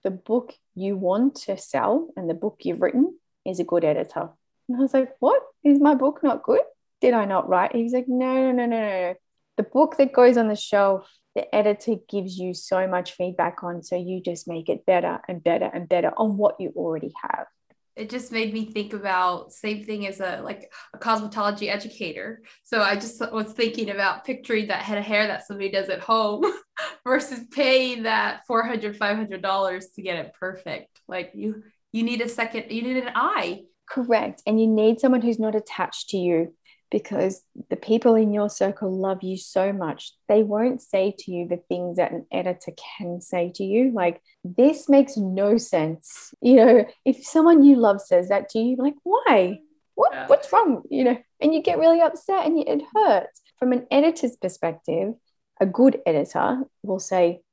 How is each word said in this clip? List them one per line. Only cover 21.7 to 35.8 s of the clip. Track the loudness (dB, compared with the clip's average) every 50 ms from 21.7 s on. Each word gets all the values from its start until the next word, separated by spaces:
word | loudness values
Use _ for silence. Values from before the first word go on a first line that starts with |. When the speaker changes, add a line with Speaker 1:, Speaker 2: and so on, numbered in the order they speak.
| -6 -6 -8 -12 -14 -12 -12 -10 -10 -10 -12 -12 -14 -16 _ -20 -20 _ _
Speaker 2:
So | -6 -2 0
I | 0 0 0
just | -2 -4 -8 -8 -8 -8 -6 -6
was | -6 -8 -8
thinking | -4 -2 -2 -2 -2 -4 -6 -6
about | -4 -2 -2 -2 -2 -4 -8
picturing | -10 -10 -10 -6 -4 -4 -2 -2 -2
that | -4 -6
head | -4 -6 -6 -6
of | -4
hair | -2 0 0 0 0
that | -4 -8 -10
somebody | -12 -10 -8 -8 -4
does | -4 -4 -4 -4
at | -6 -8
home | -2 0 0 0 2 0 -2 -2 -2 -2 -2 -4 -16 _ _
<laughs> | -12 -10 -10 -12 -12 _
versus | -2 0 0 0 -4 -10 -12 -14 -12
paying | -4 -2 2 4 4 2 2 0 -4 -6 -4
that | -2 -2 -2 -2 -2 -6 -8 -8 _
four | -2 -2 0
hundred, | 0 -4 -6 -6 -8 -6
five | -4 -2 -2 -2 -2
hundred | -4 -8 -8 -6
dollars | -4 -2 -2 0 -2 -2 -4 -6 -10 -14 _
to | -12
get | -8 -8 -8 -8 -8
it | -12 -12 _
perfect. | -10 -10 -10 -10 -12 -12 -12 -12 -12 _ _ _ _ -12
Like, | -10 -10 -10 -12 _
you, | -10 -10 -10 -10 -10 -16 -20 _ _ _ _
you | -6 -6 -4
need | -4 -4 -4
a | -6 -6
second, | -4 -6 -6 -6 -6 -10 -10 -8
you | -8 -8
need | -6 -4 -4 -4 -6
an | -4 -4
eye. | -2 -2 -2 -2 -2 -4 -6 -8 -10 -14 _ _ _ _ -10
Speaker 1:
Correct. | -6 -6 -2 0 0 0 0 -2 -8 -8 -4 0
And | 2 2
you | 4 4
need | 4 4 4 4 2 4
someone | 2 2 2 2
who's | 2 0 -2 0
not | -2 -2 -2
attached | -4 -4 -6 -6 -6